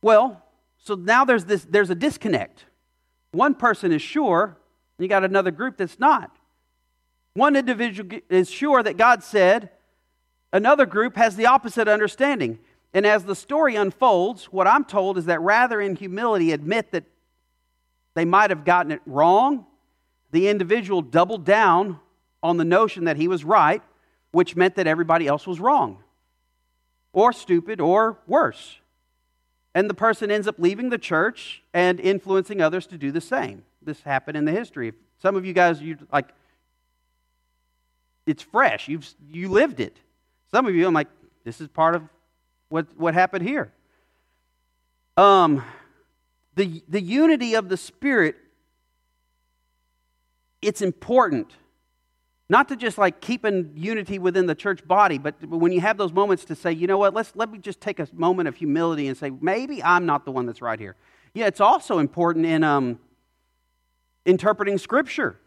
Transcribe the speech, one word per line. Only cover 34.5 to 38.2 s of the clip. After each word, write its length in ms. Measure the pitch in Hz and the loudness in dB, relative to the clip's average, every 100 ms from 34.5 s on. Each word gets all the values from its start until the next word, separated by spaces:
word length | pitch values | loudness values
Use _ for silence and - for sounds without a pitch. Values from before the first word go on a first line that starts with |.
history. 420 | 180 233 - 117 - _ _ | -4 -6 -10 -12 -12 _ _
Some 160 | 190 196 | -2 -2
of 100 | 185 | -2
you 80 | |
guys, 260 | 180 175 156 | 2 2 0
you, 160 | 151 151 151 | -8 -14 -4
like, 180 | 143 131 _ _ _ _ _ _ _ _ _ _ _ _ _ _ _ _ _ _ _ | -4 -4 _ _ _ _ _ _ _ _ _ _ _ _ _ _ _ _ _ _ _